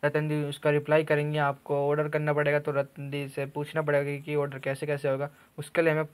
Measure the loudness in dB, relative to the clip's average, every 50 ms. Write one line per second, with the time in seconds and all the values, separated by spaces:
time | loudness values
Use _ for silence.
0 | 0 2 2 2 0 0 0 0 -2 -2 -6 -2 0 2 2 2 2 4 4 4
1 | 4 4 2 2 2 0 0 0 0 0 0 -4 _ -4 -2 0 2 2 2 2
2 | 0 0 0 -2 0 2 2 2 2 2 2 2 0 0 -2 -2 -2 -2 _ -12
3 | -10 -6 -6 -6 -6 -6 -6 -6 -6 -6 -4 -6 -8 -4 -2 -2 0 2 2 2
4 | 2 0 -4 -6 -6 -2 -2 -2 -2 -2 -4 -6 -4 -4 -4 -4 -2 -4 -4 -2
5 | 0 -2 -2 -2 -4 -6 -8 -14 -20 _ _ -14 -14 -6 _ 2 2 4 4 2
6 | 0 -4